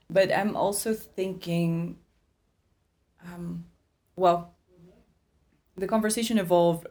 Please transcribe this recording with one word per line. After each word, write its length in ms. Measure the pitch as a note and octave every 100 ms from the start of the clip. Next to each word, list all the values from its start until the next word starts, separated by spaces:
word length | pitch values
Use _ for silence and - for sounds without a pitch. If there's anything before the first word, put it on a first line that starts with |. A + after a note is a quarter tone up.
| -
but 200 | F#3+ F#3+
I'm 240 | F3+ G3+
also 380 | - F#3 G3+ A3+
thinking, 1040 | A3 - - F#3+ F3+ E3+ E3+ E3+ E3 E3+ - _ _ _ _ _ _ _ _ _ _ _ _
um, 400 | F3 F3 F3 E3+ E3+ _ _ _ _
well, 380 | - F3 F3 - _ _ _ - _ _ _ _ _ _ _ _
the 120 | F3+ G3
conversation 500 | A3 G#3+ A3+ A3+ A3
evolved 480 | F3 F3 E3+ E3+ -